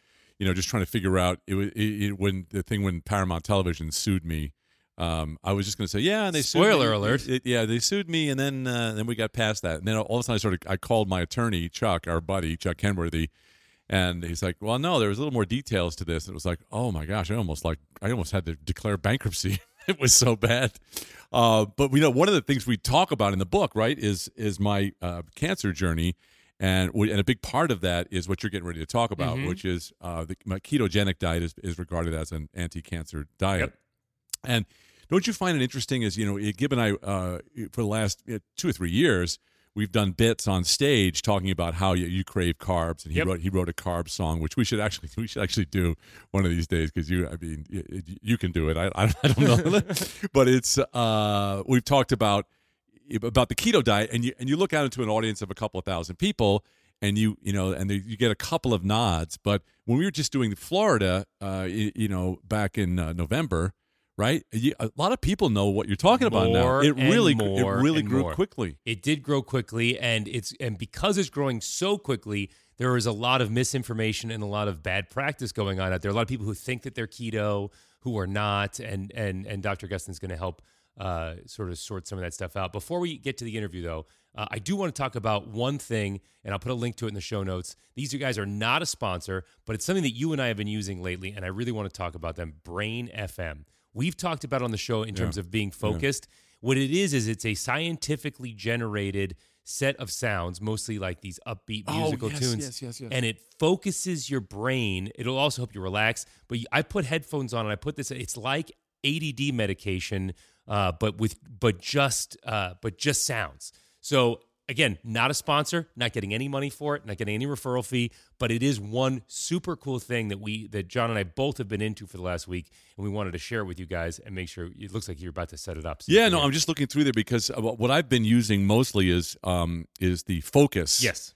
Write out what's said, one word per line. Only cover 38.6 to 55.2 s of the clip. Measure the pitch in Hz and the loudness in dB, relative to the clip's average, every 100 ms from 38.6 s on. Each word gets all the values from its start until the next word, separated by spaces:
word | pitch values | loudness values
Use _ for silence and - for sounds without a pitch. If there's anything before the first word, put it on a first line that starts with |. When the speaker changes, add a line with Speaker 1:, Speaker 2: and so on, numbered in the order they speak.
| 175 | -4
Speaker 1:
or | |
three | - 87 | -2 0
years, | 95 165 95 87 - _ _ _ | 4 4 4 2 -4 _ _ _
we've | 104 104 | -4 0
done | 110 101 | 2 2
bits | 90 113 113 - | 4 2 4 2
on | 95 | 2
stage | 87 - 143 127 95 80 | 2 2 4 6 4 2
talking | - 101 95 | 0 2 2
about | 87 85 | 0 -2
how | 82 95 | 2 2
you, | 90 87 | 2 2
you | 92 | -2
crave | 90 98 85 82 | -2 0 0 0
carbs, | - 90 82 80 | 0 0 0 -4
and | 80 | -2
he | 82 | 0
Speaker 2:
Yep. | 85 | 0
Speaker 1:
wrote, | 90 | 0
he | 90 | 0
wrote | 92 87 | 0 -2
a | |
carb | - 90 87 85 | -4 -2 -2 -4
song, | - 82 82 | -2 0 0
which | 78 - | 0 0
we | |
should | 113 110 | 0 2
actually, | 104 - 78 | 0 -4 -8
<laughs> | - | -8
we | 113 | -6
should | - | -2
actually | 95 - 85 | -2 0 0
do | 98 87 80 - - - | 2 0 0 -8 -20 -4
one | 98 | 0
of | 92 | 2
these | 85 82 | 2 2
days, | 85 80 | 0 0
'cause | - 76 | -2 -2
you, | 90 78 | -2 -2
I | 82 | -6
mean, | 82 78 76 | -8 -10 -8
y-, | 95 - | -10 -8
y-, | 92 82 95 | -10 -10 -8
you | 107 117 | 0 0
can | 92 | 0
do | 82 78 | 0 0
it. | 80 | 2
I, | 95 - | 0 2
I, | 104 - | 2 6
<laughs> | |
I | 147 | 4
don't | 113 139 120 | 8 8 8
know, | 165 202 208 165 190 | 6 4 2 -2 -4
Speaker 2:
<laughs> | - 202 | -6 2
Speaker 1:
but | 139 127 | 6 8
it's, | 131 - 139 | 6 4 2
uh, | - 120 117 107 104 101 101 98 | 0 2 2 4 2 2 0 -2
we've | - 123 | 4 2
talked | - 139 127 | 6 4 4
about, | 120 107 101 - _ _ _ _ _ 143 110 | 4 4 2 0 _ _ _ _ _ -6 -4
about | 117 110 123 | 2 2 2
the | |
keto | 120 233 208 | 2 4 4
diet, | 117 104 110 | 6 4 2
and | 120 | 0
you, | 120 - | -2 -4
and | 127 | -2
you | 156 | 0
look | 190 | 2
out | 156 | 2
into | 135 127 | 0 0
an | 110 | 0
audience | 107 | 2